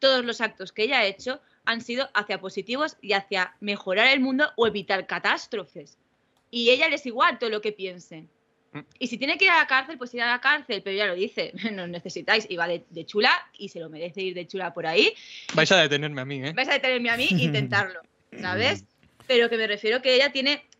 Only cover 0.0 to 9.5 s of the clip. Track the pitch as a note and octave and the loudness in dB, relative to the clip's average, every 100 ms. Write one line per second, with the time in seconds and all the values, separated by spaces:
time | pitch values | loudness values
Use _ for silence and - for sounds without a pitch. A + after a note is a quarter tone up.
0 | C4+ B3+ A#3+ A3+ A3 - F#3 - A3+ C4+ | 4 4 0 -2 -4 -4 -12 -4 0 2
1 | G3+ G3 A#3+ C#4 _ _ - A#3 A#3 A#3+ | 2 -2 -8 -8 _ _ -4 -4 -4 -4
2 | C4+ G#3 G#3 F#3+ F#3+ F#3+ F#3+ B3+ D#4 - | -2 -2 -2 -4 -6 -8 -6 -2 -4 -4
3 | G3+ G3 G3 F#3+ F3+ - G#3 G3+ G3 F#3+ | -2 -2 0 -2 -4 -6 -6 -6 -2 2
4 | B3 C#4 C4 C4 D4+ - A3+ G3+ - F#3+ | 4 4 2 2 0 2 0 0 -2 -2
5 | F3+ F3+ G#3 D4+ - G#3+ F3+ F3 D3 _ | -2 -4 0 -2 -2 -10 -10 -16 -20 _
6 | _ _ _ _ _ A#3+ A#3 C4 D#4+ D4+ | _ _ _ _ _ -2 4 4 4 0
7 | C4 A3+ E4+ C4+ A#3 G#3+ G#3+ G#3 F#3 F3+ | -2 2 2 2 -2 -4 -4 -6 -8 -12
8 | - E3 D#3+ _ _ _ _ D3 - - | -16 -20 -20 _ _ _ _ -16 -16 -8
9 | B3+ A#3+ C#4 F4 F#4+ | -8 -4 -4 2 4